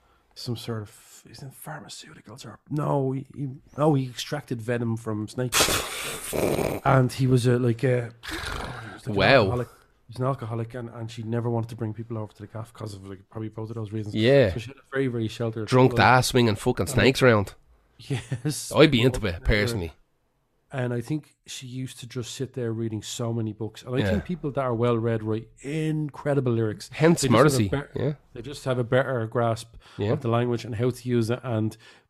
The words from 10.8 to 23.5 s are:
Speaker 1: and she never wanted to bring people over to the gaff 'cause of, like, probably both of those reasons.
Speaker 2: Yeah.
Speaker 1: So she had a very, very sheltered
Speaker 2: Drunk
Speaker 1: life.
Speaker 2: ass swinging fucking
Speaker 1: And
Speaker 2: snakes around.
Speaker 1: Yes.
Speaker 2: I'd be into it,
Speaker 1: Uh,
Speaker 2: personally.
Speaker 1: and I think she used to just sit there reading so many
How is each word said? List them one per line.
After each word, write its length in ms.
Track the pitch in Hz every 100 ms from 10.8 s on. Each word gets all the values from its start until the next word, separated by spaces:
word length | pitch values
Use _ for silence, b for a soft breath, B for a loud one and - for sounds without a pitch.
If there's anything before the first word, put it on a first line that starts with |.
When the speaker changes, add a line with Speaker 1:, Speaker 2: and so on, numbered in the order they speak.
| 117
Speaker 1:
and 200 | 117 113
she 120 | 117
never 260 | 110 117 120
wanted 200 | 117 113
to 60 | 110
bring 180 | 110
people 240 | 107 117 110
over 160 | 107
to 80 | -
the 60 | 104
gaff 260 | 107 113
'cause 200 | - 107 98
of, 100 | 98
like, 120 | 95 _
probably 200 | 113 110
both 200 | 110 110
of 60 | 117
those 160 | 104
reasons. 240 | 110 107 107
Speaker 2:
Yeah. 360 | 117 139 104
Speaker 1:
So 80 | 98
she 80 | 117
had 100 | -
a 140 | -
very, 160 | 135 135
very 200 | 117 110
sheltered 400 | - 117 113 104
Speaker 2:
Drunk 260 | 127 131
Speaker 1:
life. 80 | 117
Speaker 2:
ass 260 | 101 127 -
swinging 280 | 127 117 101
fucking 280 | 123 123 95
Speaker 1:
And 40 |
Speaker 2:
snakes 320 | - 113 135
around. 320 | 127 107 98 - _ _ _ _
Speaker 1:
Yes. 720 | - 131 - 123 151 - - 107
Speaker 2:
I'd 140 | 160
be 100 | 117
into 220 | 127 110 101
it, 80 | 87
Speaker 1:
Uh, 40 |
Speaker 2:
personally. 520 | - 107 120 110 85 - _ _ _ _ _ _ _
Speaker 1:
and 200 | 131 123
I 80 | 120
think 340 | 117 156 - _ -
she 220 | - 127
used 320 | 127 131 -
to 80 | 117
just 260 | 131 113 -
sit 180 | 127
there 200 | 131 117
reading 280 | 113 113 107
so 280 | - - 117
many 220 | 117 110